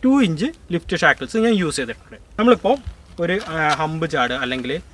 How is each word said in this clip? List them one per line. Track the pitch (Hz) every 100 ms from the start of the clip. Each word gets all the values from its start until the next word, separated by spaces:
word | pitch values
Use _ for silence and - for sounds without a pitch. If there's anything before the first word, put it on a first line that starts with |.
| 254
ടു | 277 220
ഇഞ്ച് | 156 247 330 - 175
ലിഫ്റ്റ് | - 175
ഷാക്കിൾസ് | 160 135 185 226 226
ഞാൻ | 214
യൂസ് | 170 143
ചെയ്തിട്ടുണ്ട്. | 120 113 - - - -
നമ്മളിപ്പോൾ | 226 240 240 277 - - - - 170
ഒരു, | 190 - 160
ആ, | 156 143
ഹമ്പ് | 156 160 160 156
ചാട് | 120 127 123
അല്ലെങ്കിൽ | 131 123 151 -